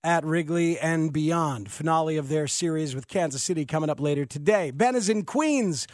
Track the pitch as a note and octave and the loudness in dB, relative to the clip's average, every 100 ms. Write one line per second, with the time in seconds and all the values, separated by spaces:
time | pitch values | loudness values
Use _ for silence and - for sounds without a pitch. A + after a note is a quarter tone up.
0 | E3 E3+ D#3 E3 D3+ E3+ E3+ E3+ D#3+ E3 | 2 2 2 0 0 2 2 2 0 2
1 | D#3+ D3+ D#3 E3+ D#3 B2 G2 - D#3 D#3+ | 0 0 0 2 0 -2 -8 -6 0 2
2 | D#3+ D#3 C3+ D#3 C#3+ - E3+ D#3 D#3 C3 | 2 -2 -2 -2 0 -2 -2 -2 -2 -6
3 | - G3 E3 C3+ - E3 C#3+ D#3 D#3 C#3 | -4 -2 -2 -2 -4 -2 -2 -2 0 0
4 | D3 C#3+ C#3 D3 D3 G#3 D#3 C3+ B3 B3+ | 0 0 -2 -2 2 2 0 2 2 2
5 | G3 G#3+ F#3 C#4 D#4 C#4+ G#3 C#3 - | 0 0 0 0 2 2 0 -2 -8